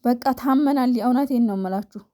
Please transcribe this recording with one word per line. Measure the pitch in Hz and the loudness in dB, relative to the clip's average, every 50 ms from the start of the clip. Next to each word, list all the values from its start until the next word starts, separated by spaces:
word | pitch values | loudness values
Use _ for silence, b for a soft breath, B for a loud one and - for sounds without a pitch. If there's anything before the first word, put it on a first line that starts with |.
| _ | _
በቃ | 240 247 240 - 269 254 | 0 -2 0 0 -2 -2
ታመናል። | - - 269 269 269 302 277 285 277 254 247 247 | -2 0 0 2 2 2 2 2 2 2 0 0
የእውነቴን | 233 208 247 247 254 285 269 277 240 233 | 0 0 0 0 0 0 0 0 0 0
ነው | 220 196 | 0 0
የምላችሁ። | 190 190 185 185 196 202 _ _ 208 - _ | -2 -4 -2 -4 -4 -6 _ _ -20 -20 _